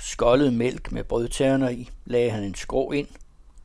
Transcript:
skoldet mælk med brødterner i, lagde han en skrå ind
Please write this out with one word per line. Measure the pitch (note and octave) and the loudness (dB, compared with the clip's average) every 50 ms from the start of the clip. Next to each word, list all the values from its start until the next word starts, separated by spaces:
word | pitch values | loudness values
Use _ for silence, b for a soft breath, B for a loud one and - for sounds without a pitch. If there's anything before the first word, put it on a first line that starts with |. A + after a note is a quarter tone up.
skoldet | - - - - A2+ A#2+ A#2+ C3+ D3 C#3 A#2+ | -12 -12 -4 2 4 6 6 6 6 4 4
mælk | A#2 A#2 B2+ - - - - - | 2 0 0 -2 -4 -8 -8 -6
med | A#2 A2+ | -6 -6
brødterner | - A#2 A#2 A#2+ A#2+ - - C#3 C3+ C3+ C3+ C3+ B2+ | -4 -2 -2 -2 -4 -2 0 2 4 4 4 2 0
i, | B2 A#2 A#2+ - - - - | -2 -4 -8 -12 -14 -16 -10
lagde | - A#2+ A#2+ A#2+ A#2+ | -2 0 2 2 2
han | G#2+ G#2+ G2+ | 0 -2 -4
en | G2+ F#2+ | -4 -6
skrå | - - - - C3 C3+ - | -8 -8 -2 -2 0 0 0
ind | C#3+ C#3+ C#3+ - - - - - - - - - - - - | -2 -2 -4 -4 -10 -18 -20 -20 -20 -20 -20 -20 -20 -20 -20